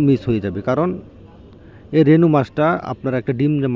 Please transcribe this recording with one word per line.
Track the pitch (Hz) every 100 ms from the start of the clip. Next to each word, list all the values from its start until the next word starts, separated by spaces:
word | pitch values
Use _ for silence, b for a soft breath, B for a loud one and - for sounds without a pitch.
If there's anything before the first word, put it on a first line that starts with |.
| 143
মিস | 127 123
হয়ে | 110
যাবে। | 98 92 127
কারণ | 135 180 185 - - - - - - B B B 156
এই | 147
রেণু | 160 170
মাছটা | 147 123 - 156 175 -
আপনার | 127 131 127
একটা | - 123
ডিম, | 147 147
যে | 135